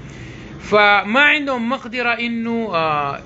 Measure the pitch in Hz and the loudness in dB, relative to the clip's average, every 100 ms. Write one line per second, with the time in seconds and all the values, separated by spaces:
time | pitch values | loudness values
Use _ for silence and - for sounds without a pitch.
0 | - - - - - - - 208 208 202 | -16 -16 -16 -16 -16 -12 2 6 6 4
1 | 196 247 294 294 277 254 226 254 247 247 | 4 4 4 4 0 -2 -2 -4 -6 -4
2 | 240 226 240 233 226 233 220 170 160 147 | -2 -2 -2 -4 -2 -2 -2 0 0 0
3 | 143 143 | -2 -6